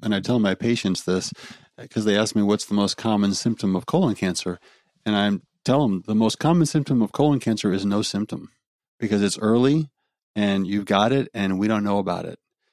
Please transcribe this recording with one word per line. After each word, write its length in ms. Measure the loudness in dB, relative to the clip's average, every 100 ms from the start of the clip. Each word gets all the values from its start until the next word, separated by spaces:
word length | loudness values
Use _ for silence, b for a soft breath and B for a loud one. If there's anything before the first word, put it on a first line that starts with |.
and 100 | -4
I 60 | -2
tell 200 | 0 0
my 140 | 0
patients 500 | 0 -2 0 -2 -2
this, 300 | -2 -2 -4 B B B B -20 -8
'cause 160 | -2 0
they 120 | 2
ask 180 | 0 0
me 60 |
what's 240 | 2 0 0
the 100 | 0
most 220 | 0 -2
common 360 | 0 2 2
symptom 420 | 0 -2 -2 0 -2
of 100 | 0
colon 300 | 0 0 0
cancer. 440 | -2 -4 -6 -8 b b b b -2
And 100 | 0
I 240 | 2 0 -6 _ 0
tell 220 | 2 2
them 160 | 0 -2
the 100 | 0
most 240 | 0 0
common 260 | 2 2 2
symptom 360 | 0 0 0
of 100 | 0
colon 280 | 2 2 2
cancer 320 | 0 0 0
is 140 | 0 0
no 160 | 0
symptom, 500 | -2 -4 -4 -8 -12 _ _ _ _ _
because 220 | -2 0
it's 160 | 0 0
early 520 | 2 4 4 2 -2 _ _ _ _ -2
and 300 | 0 0 -2
you've 200 | -2 0
got 260 | 2 4
it 180 | 2 -2
and 260 | -4 -2 0
we 80 | 0
don't 160 | 0
know 160 | 0 -2
about 260 | -2 -4 -8
it. 140 | -14 _ _ _